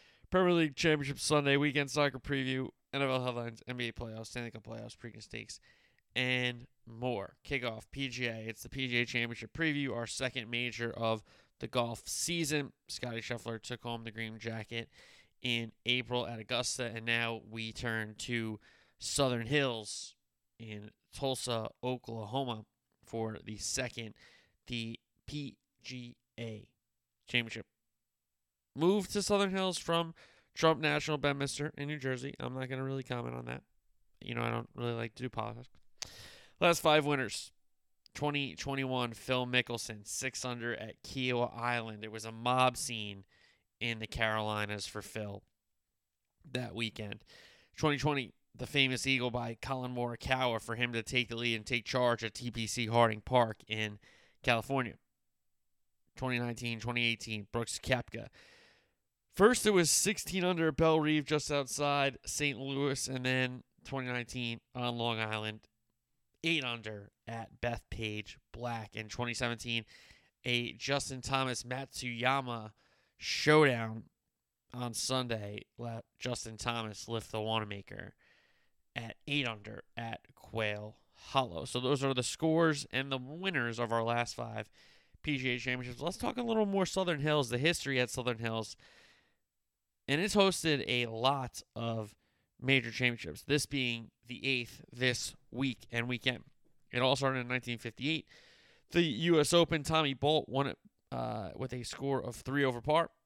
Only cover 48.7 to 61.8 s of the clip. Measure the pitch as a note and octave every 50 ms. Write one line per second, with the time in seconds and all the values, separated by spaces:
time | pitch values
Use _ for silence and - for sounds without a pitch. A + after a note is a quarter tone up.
48.7 | - C#3+ C3+ C3 C3 A#2 - C3+ C3+ B2 B2 B2 A2+ B2 A#2 A#2 A#2 - - -
49.7 | C3+ B2+ B2+ B2 B2+ B2 A#2+ A#2+ A#2+ - - - C3 B2+ C3 B2 A2+ A2 - A#2
50.7 | A2+ A#2 B2 A#2+ A#2 A2+ A2 - C3 B2 A#2+ G#2 A2+ A#2 A#2+ A#2+ A2+ G#2+ G#2+ -
51.7 | B2+ A#2+ G#2 - - B2+ B2 A#2+ A#2 - A#2 G#2+ - - A#2+ A#2+ G#2+ A2+ A2+ G#2+
52.7 | - B2 A#2 G#2+ A#2 A#2 A#2 A2 A2 G#2+ - - B2+ B2 A#2 A2+ G#2+ _ - -
53.7 | A2 A2 G#2+ G#2 G#2 - _ - - - - _ _ _ - B2+ A#2+ A2+ G#2+ -
54.7 | C#3 C3 B2 G2+ - - _ _ _ _ _ _ _ _ _ _ _ _ _ _
55.7 | _ _ _ _ _ _ _ _ _ - C3 B2+ B2 A#2+ A#2+ A#2+ A#2 A#2 A#2+ A#2+
56.7 | A#2 A2 A2+ A#2+ A#2+ A#2+ A#2+ A#2 A2+ - - A2+ A2 G#2 G2+ - - A#2 A#2 -
57.7 | - - - - B2+ A#2+ - - - A2+ A2+ - _ - - - - - - -
58.7 | _ _ _ _ _ _ _ _ _ _ _ _ - - G3 A#3+ B3 - - G#3+
59.7 | G3+ F3+ E3 D3 - - - G3 G#3+ - - - F3 F#3+ F3 F3+ F3+ D#3+ E3 D#3
60.7 | C3+ - E3 D#3+ D#3 D#3+ D3+ D3+ D3+ D3+ C3+ - D#3 C#3+ - - D3 C#3+ C3+ B2+
61.7 | - -